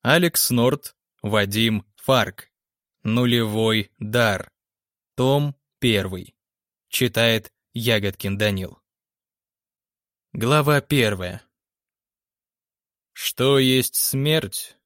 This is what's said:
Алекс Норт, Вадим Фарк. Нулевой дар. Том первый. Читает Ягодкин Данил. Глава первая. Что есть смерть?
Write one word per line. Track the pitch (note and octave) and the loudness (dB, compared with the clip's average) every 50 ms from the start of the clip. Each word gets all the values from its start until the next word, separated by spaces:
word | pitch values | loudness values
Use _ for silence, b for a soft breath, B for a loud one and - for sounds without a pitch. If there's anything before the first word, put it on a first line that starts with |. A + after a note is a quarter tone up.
| - B2+ | 2 4
Алекс | D3 E3+ F3+ E3 - - - - | 2 4 2 2 0 -2 -2 0
Норт, | C3 A#2+ A#2 B2+ C#3+ C#3+ - - _ _ _ _ _ _ | 0 2 2 2 0 -2 -8 -20 _ _ _ _ _ _
Вадим | - G#2 G#2+ G#2+ G2+ G2 G2+ G#2+ A2+ A2+ A2 G#2 - _ _ | -6 -2 0 0 0 0 0 0 0 0 0 -2 -6 _ _
Фарк. | _ - - C3+ B2 G#2 F#2+ - - - _ _ _ _ _ _ _ _ _ _ _ | _ 0 2 2 2 2 -2 -6 -16 -20 _ _ _ _ _ _ _ _ _ _ _
Нулевой | _ A2 A2 A#2+ B2 A#2+ A#2+ A#2+ A2+ A2 G#2 A2 A2 A2 A2 A2 G2+ _ _ _ | _ -2 0 0 2 2 2 0 0 -2 -2 0 0 0 0 0 -2 _ _ _
дар. | A2 G#2+ A2 B2 A#2 A2 G2 F#2 - - _ _ _ _ _ _ _ _ _ _ _ _ _ | -10 -2 0 2 2 2 0 -2 -6 -12 _ _ _ _ _ _ _ _ _ _ _ _ _
Том | - B2+ C3 C#3 D3 D3 D3 C3+ _ _ _ _ _ | -2 0 2 2 2 0 -2 -6 _ _ _ _ _
первый. | - A#2+ A2 G2 F#2+ F#2 F#2+ F#2 F#2+ - _ _ _ _ _ _ _ _ _ _ _ _ | 0 0 0 0 -2 -4 -8 -10 -12 -16 _ _ _ _ _ _ _ _ _ _ _ _
Читает | - - B2+ A#2 - A#2 A#2 A#2 A2+ A2 - - _ _ _ _ _ | -4 -2 -2 -2 0 0 2 2 0 -2 -4 -10 _ _ _ _ _
Ягодкин | A#2+ A2 A#2+ A2+ G#2 G2+ G2 F#2+ _ - G2 G2 G2 | -6 -2 0 0 0 0 -4 -6 _ -6 -6 -4 -2
Данил. | G#2+ G#2+ G2 F#2+ F#2 - - _ _ _ _ _ _ _ _ _ _ _ _ _ _ _ _ _ _ _ _ _ _ _ _ _ _ _ _ _ _ _ | -2 -2 -2 -4 -8 -10 -14 _ _ _ _ _ _ _ _ _ _ _ _ _ _ _ _ _ _ _ _ _ _ _ _ _ _ _ _ _ _ _
Глава | - - G#2+ A#2+ D3 D3+ C#3 D3 D3 C#3+ | -8 -4 0 2 2 2 4 2 2 0
первая. | - _ D3 C#3 A#2 G#2+ G#2 F2+ F#2 F2 G2 - _ _ _ _ _ _ _ _ _ _ _ _ _ _ _ _ _ _ _ _ _ _ _ _ _ _ _ _ _ _ _ _ _ _ | 0 _ 2 2 2 2 0 -2 -6 -8 -10 -12 _ _ _ _ _ _ _ _ _ _ _ _ _ _ _ _ _ _ _ _ _ _ _ _ _ _ _ _ _ _ _ _ _ _
Что | _ - - - - - B2+ C3+ C#3 C3+ | _ -8 -8 -8 -2 0 2 4 4 4
есть | C3 B2+ C3 C3 A#2+ - - | 4 4 4 2 0 0 -4
смерть? | - - - - C3+ C3+ D3+ D#3 D#3+ - G2 - - - - - _ _ | -4 -4 -2 -2 -2 0 0 0 0 -2 -4 -10 -12 -14 -14 -20 _ _